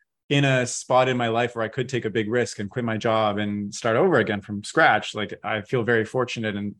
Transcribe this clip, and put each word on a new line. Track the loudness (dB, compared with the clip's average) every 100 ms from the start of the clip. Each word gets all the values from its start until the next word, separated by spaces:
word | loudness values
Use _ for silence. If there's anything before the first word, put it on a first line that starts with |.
| _ _ _
in | 2 4
a | 2 0
spot | -6 2 4 4
in | 2
my | 0
life | 0 0 -2
where |
I | -4
could | -4 -4
take | -2 -2
a |
big | -2 0
risk | 0 -2 -4
and | -8
quit | -4 -4
my | -2
job | 0 2 2 0
and | -2 -4 -6
start | -4 0 2
over | 4 4
again | 2 -2
from | -6 -10
scratch. | -4 2 4 4 0 -6
Like, | -6 -6
I | -6 -6
feel | -2 -2
very | 2 0 0
fortunate | -2 -4 -4 -6 -4
and, | -8 -8